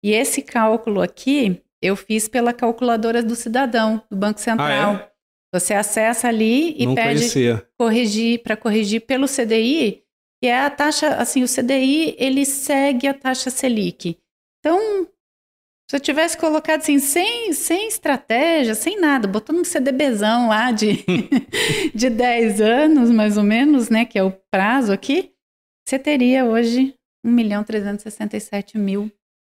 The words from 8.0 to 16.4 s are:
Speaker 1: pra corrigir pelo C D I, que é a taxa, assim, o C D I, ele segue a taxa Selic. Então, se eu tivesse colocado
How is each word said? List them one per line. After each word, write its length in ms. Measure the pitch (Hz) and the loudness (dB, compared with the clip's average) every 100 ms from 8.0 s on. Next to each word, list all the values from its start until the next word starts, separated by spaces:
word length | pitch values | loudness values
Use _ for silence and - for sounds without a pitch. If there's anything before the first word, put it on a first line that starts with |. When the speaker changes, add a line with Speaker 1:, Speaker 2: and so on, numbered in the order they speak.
| 233 208 233 233 | 0 0 0 -2
Speaker 1:
pra 120 | - | -2
corrigir 460 | 214 233 214 202 226 | -4 0 0 0 -2
pelo 260 | - 262 269 | -2 -2 0
C 200 | 269 233 | -2 0
D 120 | 220 | 2
I, 440 | 226 320 226 - _ _ _ _ | 2 0 -2 -4 _ _ _ _
que 80 | 247 | 0
é 120 | 247 | 0
a 100 | 285 | -2
taxa, 460 | 285 294 302 302 | 0 -2 0 0
assim, 260 | - 240 262 | 0 0 0
o 60 | 247 | 0
C 160 | - | -2
D 100 | 247 269 | 0 0
I, 320 | 262 302 320 - | 2 2 0 -2
ele 260 | 262 269 | -2 0
segue 640 | 269 - - 269 277 247 277 | -2 -4 -2 0 2 0 -2
a 60 | |
taxa 340 | 277 262 254 262 | -2 -4 -4 -4
Selic. 680 | 254 262 220 180 - 175 165 _ _ _ _ | -4 -2 0 -4 -6 -10 -10 _ _ _ _
Então, 480 | 294 359 440 392 349 _ _ _ _ _ _ _ - | 0 0 0 -2 -4 _ _ _ _ _ _ _ -8
se 60 | |
eu 40 | 277 | -4
tivesse 380 | - 285 330 | -2 0 0
colocado 440 | 330 | 0